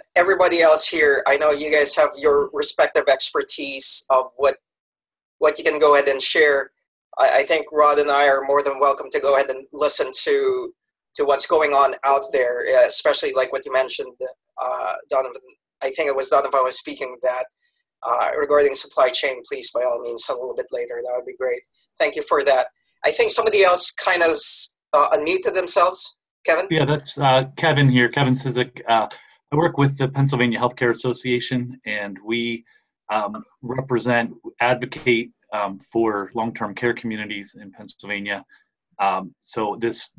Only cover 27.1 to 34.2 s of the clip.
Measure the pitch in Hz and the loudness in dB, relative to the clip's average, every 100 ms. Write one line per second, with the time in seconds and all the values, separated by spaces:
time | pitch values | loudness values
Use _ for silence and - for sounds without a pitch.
27.1 | - 139 135 135 - 160 143 139 123 120 | -2 2 2 0 -2 0 4 4 4 2
28.1 | 143 131 127 135 120 123 - - 113 107 | 2 0 0 -2 -4 -4 -6 0 0 0
29.1 | - - _ _ 147 170 - 139 139 135 | -8 -20 _ _ 0 0 2 0 0 -4
30.1 | 139 139 123 123 110 123 - 120 117 127 | 0 0 2 0 0 -2 0 0 0 -4
31.1 | 120 127 123 - 127 123 127 110 104 101 | -4 -2 -4 -2 -4 -6 -10 -10 -8 -10
32.1 | 98 104 117 117 117 - _ _ _ - | -12 -6 -4 -4 -8 -12 _ _ _ -6
33.1 | 107 202 104 - _ 139 135 135 120 117 | -4 -4 -8 -16 _ -8 -8 -4 -2 0
34.1 | 120 | 0